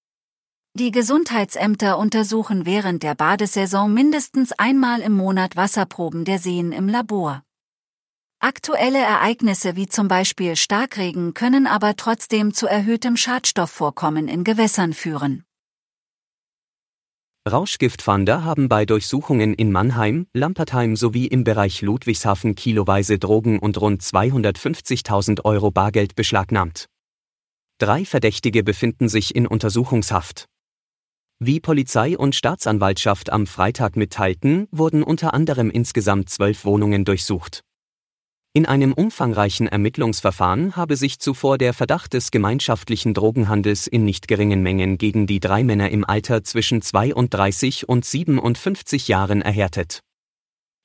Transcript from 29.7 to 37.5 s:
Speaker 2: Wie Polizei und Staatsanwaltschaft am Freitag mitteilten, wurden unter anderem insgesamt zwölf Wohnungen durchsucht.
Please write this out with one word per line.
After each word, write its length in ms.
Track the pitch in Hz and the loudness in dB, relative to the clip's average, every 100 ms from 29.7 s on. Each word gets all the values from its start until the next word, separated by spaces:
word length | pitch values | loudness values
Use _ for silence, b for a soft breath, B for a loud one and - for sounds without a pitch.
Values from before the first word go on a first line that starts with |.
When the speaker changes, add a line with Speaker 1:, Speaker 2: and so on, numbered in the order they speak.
| 110 123 120 - 95 - - - _ _ _ _ _ _ _ _ _ | 0 0 0 0 -2 -2 -10 -18 _ _ _ _ _ _ _ _ _
Speaker 2:
Wie 220 | 120 156 | 0 0
Polizei 580 | 165 151 131 117 131 175 | 2 0 2 2 0 2
und 160 | 139 | 0
Staatsanwaltschaft 960 | - 120 185 - 107 98 95 107 101 - | 2 0 -2 0 2 2 2 0 0 0
am 160 | 107 101 | -2 -2
Freitag 480 | - 95 - 110 | 0 -2 0 -2
mitteilten, 720 | - 101 - 98 90 135 165 208 | 0 -2 0 -2 0 2 2 0
wurden 320 | 156 160 156 | -2 2 2
unter 280 | 151 160 165 | 2 0 0
anderem 380 | 139 160 127 113 | 0 0 2 0
insgesamt 580 | 117 120 - 101 98 95 | 0 0 0 0 0 -2
zwölf 340 | - 101 107 | -2 0 0
Wohnungen 400 | 101 104 104 101 | 0 2 2 2
durchsucht. 560 | 98 95 - 92 - | 2 0 -2 -4 -6